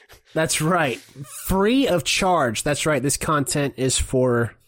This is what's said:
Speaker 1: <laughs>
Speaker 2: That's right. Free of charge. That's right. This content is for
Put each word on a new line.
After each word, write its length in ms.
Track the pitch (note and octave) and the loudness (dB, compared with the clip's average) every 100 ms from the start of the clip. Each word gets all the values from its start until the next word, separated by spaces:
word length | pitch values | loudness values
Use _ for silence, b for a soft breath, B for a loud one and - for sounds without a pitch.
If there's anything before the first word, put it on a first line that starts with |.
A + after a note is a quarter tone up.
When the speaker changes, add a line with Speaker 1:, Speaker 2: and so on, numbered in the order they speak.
Speaker 1:
<laughs> 320 | - - _ | -20 -20 _
Speaker 2:
That's 260 | - D#3+ - | -2 -2 0
right. 380 | D#3 F3+ C#3+ - - C3+ C#3 - - | 0 0 0 -4 -10 -20 -18 -12 -2
Free 400 | F#3 G#3 C4 A#3 | 2 2 4 2
of 160 | F3 | 0
charge. 600 | - - F#3+ E3+ B2+ G#2+ | 0 0 2 2 0 -2
That's 200 | D3 C#3+ | -2 -2
right. 160 | D#3+ D3 | 0 0
This 160 | C#3 - | 0 -2
content 580 | - D3+ C3+ D3 C#3 - | 0 -2 0 -2 -2 -2
is 200 | C3 - | -2 0
for 600 | - C3 B2+ A#2+ A#2 - | 0 0 2 2 0 -6